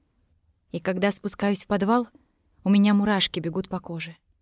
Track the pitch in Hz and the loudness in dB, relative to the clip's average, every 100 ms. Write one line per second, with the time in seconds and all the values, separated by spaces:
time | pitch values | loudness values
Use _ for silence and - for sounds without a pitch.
0 | _ _ _ _ _ _ _ - - 185 | _ _ _ _ _ _ _ -8 -4 0
1 | 202 196 202 - 202 202 - 202 196 240 | -2 -2 -8 -4 -2 -2 -2 -2 2 0
2 | 233 _ _ _ _ _ 190 202 202 208 | 0 _ _ _ _ _ 2 4 6 4
3 | 208 202 - - 165 170 185 185 - 170 | 2 0 0 -4 -6 -6 -6 -10 -10 -12
4 | 160 165 _ _ | -12 -16 _ _